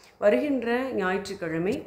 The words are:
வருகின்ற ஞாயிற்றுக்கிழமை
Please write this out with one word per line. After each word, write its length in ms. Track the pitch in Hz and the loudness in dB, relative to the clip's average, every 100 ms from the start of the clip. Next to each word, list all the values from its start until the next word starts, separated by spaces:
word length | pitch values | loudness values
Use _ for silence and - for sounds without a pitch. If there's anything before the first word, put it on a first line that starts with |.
| - - | -20 2
வருகின்ற 760 | 208 247 294 262 233 240 262 | 4 4 2 0 0 0 0
ஞாயிற்றுக்கிழமை 920 | 220 185 190 196 190 165 165 185 285 | 0 0 0 -4 -6 -4 -2 -2 -2